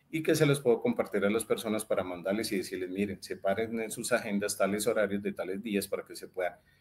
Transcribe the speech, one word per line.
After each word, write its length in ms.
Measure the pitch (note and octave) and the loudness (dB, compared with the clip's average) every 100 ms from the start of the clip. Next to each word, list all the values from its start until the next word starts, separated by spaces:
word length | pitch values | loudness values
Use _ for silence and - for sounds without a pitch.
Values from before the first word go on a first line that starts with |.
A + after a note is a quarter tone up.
| _ | _
y 140 | D#3+ | -2
que 120 | D#3 D3+ | 2 4
se 100 | D3 | 6
las 140 | C#3 | 6
puedo 220 | B2 A2+ | 4 4
compartir 440 | B2 A#2 G#2+ G#2 G2+ | 4 0 0 2 2
a 40 | |
las 160 | A2+ A2 | 2 0
personas 400 | A2 A2 G#2+ - | -2 0 -2 0
para 180 | G2 | -2
mandarles 480 | F#2 F2 F2 G#2+ A2 | -2 -4 -2 0 0
y 60 | G2 | -2
decirles, 320 | - F#2 F2+ | -2 -6 -4
"Miren, 320 | F#2 G2 G2 | -2 -2 -4
separen 560 | - F2+ F#2+ G2 A2+ A2+ | -10 -4 -2 0 -2 -4
en 120 | A2 | -4
sus 200 | A#2+ G#2+ | -6 0
agendas 460 | A#2 A2 G2+ G#2 - | 0 0 -2 -2 0
tales 280 | G2 G#2 A2+ | 0 2 2
horarios 380 | A2 G2+ G2+ | 2 2 0
de 80 | G2+ | -4
tales 300 | G2 F2 G2 | -6 -6 -6
días 240 | A2+ G2 F#2 | -2 0 0
para 160 | F2+ - | -4 -6
que 100 | F2 | -14
se 120 | F#2 | -10
puedan 260 | - F2 - _ _ | -4 -4 -4 _ _